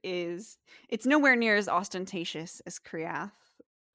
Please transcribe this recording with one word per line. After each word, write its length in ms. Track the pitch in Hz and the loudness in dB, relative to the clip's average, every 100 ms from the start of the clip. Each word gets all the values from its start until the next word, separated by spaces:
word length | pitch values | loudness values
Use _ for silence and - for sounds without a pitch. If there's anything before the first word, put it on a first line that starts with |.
is, 560 | 185 180 170 175 220 - _ - - | -6 -4 -4 -6 -12 -20 _ -20 -8
it's 180 | 226 254 | -2 4
nowhere 300 | 302 277 240 | 6 6 6
near 200 | 226 208 | 6 4
as 120 | 202 | 4
ostentatious 920 | 175 196 185 190 185 170 156 165 - 175 | 0 -2 -6 -6 -6 -6 -6 -8 -10 -10
as 120 | - | -12
Kriath. 520 | - 165 165 151 196 _ _ _ _ _ _ | -10 -8 -6 -6 -8 _ _ _ _ _ _